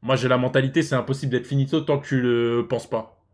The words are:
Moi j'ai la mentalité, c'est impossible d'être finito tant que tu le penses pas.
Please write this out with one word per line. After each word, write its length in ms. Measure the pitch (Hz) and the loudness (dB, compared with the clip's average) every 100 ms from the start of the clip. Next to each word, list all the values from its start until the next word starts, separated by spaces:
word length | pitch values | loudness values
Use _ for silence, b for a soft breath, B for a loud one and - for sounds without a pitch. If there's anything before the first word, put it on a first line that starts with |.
Moi 140 | 117 127 | 0 0
j'ai 120 | 123 | 2
la 100 | 127 | 2
mentalité, 440 | 127 135 135 160 | 2 2 2 0
c'est 140 | 156 131 | 0 -2
impossible 360 | 120 135 139 | -2 -4 -2
d'être 160 | 123 120 | -2 -2
finito 340 | 139 135 160 | -2 0 0
tant 180 | 151 143 | 0 -2
que 80 | 139 | 0
tu 120 | 135 | 0
le 460 | 123 120 117 120 117 | 2 2 2 0 0
penses 220 | 120 - | -4 -4
pas. 340 | 113 113 _ _ | -6 -6 _ _